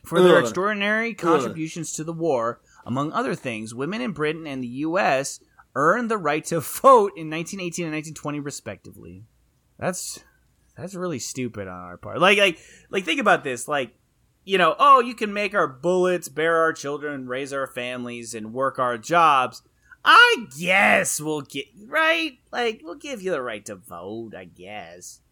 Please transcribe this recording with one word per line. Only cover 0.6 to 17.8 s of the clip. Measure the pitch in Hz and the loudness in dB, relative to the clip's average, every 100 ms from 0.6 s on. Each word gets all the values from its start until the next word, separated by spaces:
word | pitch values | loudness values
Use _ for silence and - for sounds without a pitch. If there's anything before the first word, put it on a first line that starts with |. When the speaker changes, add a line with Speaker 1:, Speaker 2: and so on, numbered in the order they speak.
| 202 208 202 220 233 | -2 -2 0 0 -2
Speaker 2:
Ugh. | 214 | -2
Speaker 1:
contributions | 170 156 120 160 160 175 151 | 2 2 0 -6 -8 -8 -10
to | - | -8
the | 156 | -8
war, | 165 165 127 113 117 _ _ | -4 0 0 -2 -6 _ _
among | - 127 151 | -6 -4 -2
other | 214 254 | -4 -4
things, | 180 131 110 110 | -6 -6 -8 -10
women | 117 143 214 | -8 -6 -6
in | 247 | -6
Britain | 147 151 160 156 | -4 -4 -4 -8
and | 135 | -8
the | 123 | -8
U | 127 156 180 | -6 -4 0
S | 214 135 - - _ _ _ | 2 0 -2 -12 _ _ _
earned | - 254 240 233 | 0 2 2 0
the | 220 | -2
right | 151 156 - | 0 -2 -2
to | 170 | -4
vote | - - 269 262 202 160 | -4 2 8 8 6 -4
in | 156 | -8
nineteen | 156 170 196 | -8 -8 -8
eighteen | 175 165 165 | -8 -6 -6
and | |
nineteen | 156 156 | -6 -8
twenty, | 147 147 147 | -10 -8 -6
respectively. | 143 - - 95 - - 98 92 113 _ _ _ _ - | -8 -10 -12 -14 -16 -20 -20 -20 -20 _ _ _ _ -8
That's, | 156 180 - - _ _ _ _ _ - | -8 -8 -12 -14 _ _ _ _ _ -16
that's | 170 | -14
really | 185 180 135 | -8 -6 -6
stupid | - 135 123 107 95 | -8 -8 -8 -8 -12
on | 90 | -12
our | 90 90 | -14 -16
part. | 104 107 | -10 2
Like, | 180 202 | 4 6
like, | 196 165 - - _ | 2 0 -18 -20 _
like, | 196 | -6
think | 190 294 | -2 0
about | 214 170 | 2 2
this. | 139 123 - | 2 -8 -4
Like, | 143 123 _ _ _ _ _ | -4 -4 _ _ _ _ _
you | 185 190 | -2 2
know, | 165 - | 4 6
"Oh, | 277 262 | 8 8
you | 240 | 4
can | 247 214 | -4 -4
make | 202 208 | -2 -2
our | 202 151 | 0 -2
bullets, | 127 165 185 180 180 151 | -2 0 2 2 0 -4
bear | 139 160 165 | -2 0 2
our | 160 | 2
children, | 156 143 143 147 139 127 | -2 -8 -6 -8 -8 -8
raise | 127 139 | -8 -6
our | 139 131 | -6 -6
families, | 127 | -6